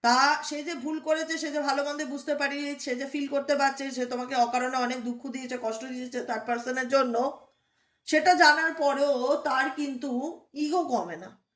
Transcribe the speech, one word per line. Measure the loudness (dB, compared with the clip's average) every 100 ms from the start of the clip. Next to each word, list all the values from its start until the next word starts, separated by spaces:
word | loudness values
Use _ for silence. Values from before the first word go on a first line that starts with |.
তা | 4 4 4 2
সে | -2 -8
যে | -6
ভুল | -6 -6 -6
করেছে, | 0 -2 0 -4
সে | -4
যে | -2
ভালো | 0 0
মন্দে | -2 -4
বুঝতে | -6 -6 -4
পারি, | -2 -2 -4 -6 -6
সে | -6 -6
যে | -4
ফিল | -4 -2
করতে | -4 0 2
পারছে, | 2 0 -6
সে | -4 -4
তোমাকে | -4 -4
অকারণে | 0 2 2 0 0
অনেক | -2 -2
দুঃখ | -6 -8 -8
দিয়েছে, | -10 -8 -6
কষ্ট | -4 -6
দিয়েছে | -8 -8 -6 -6
থার্ড | -4 -6 -2
পার্সনের | -4 -2 -4 2
জন্য, | 2 4 2 -2 -4 -18 _ _ _ _ _
সেটা | 0 4 6
জানার | 8 8 8 2
পরেও | 2 2 2 2 2 2 0
তার | 2 0 0
কিন্তু | -2 -6 -4 -4 -4 -4 -10 _
ইগো | -6 0 0
কমে | 0 -2 -2 -8
না। | -14 -20 _